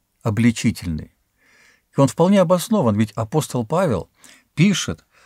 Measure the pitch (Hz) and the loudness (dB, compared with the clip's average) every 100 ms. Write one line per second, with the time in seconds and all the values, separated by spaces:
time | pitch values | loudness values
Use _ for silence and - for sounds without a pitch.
0 | _ _ 117 107 117 113 120 - 90 78 | _ _ -4 2 2 2 -4 -4 -8 -8
1 | 80 _ _ _ _ _ _ _ _ - | -10 _ _ _ _ _ _ _ _ 0
2 | 139 - 175 202 170 180 - 214 123 104 | 0 2 2 4 4 0 0 0 2 0
3 | 110 - 110 156 - 127 113 160 185 98 | -2 -4 -4 -4 -2 -6 -4 -2 0 -2
4 | - _ - - _ - 190 185 - - | -6 _ -20 -20 _ 0 2 2 -4 -10
5 | _ _ | _ _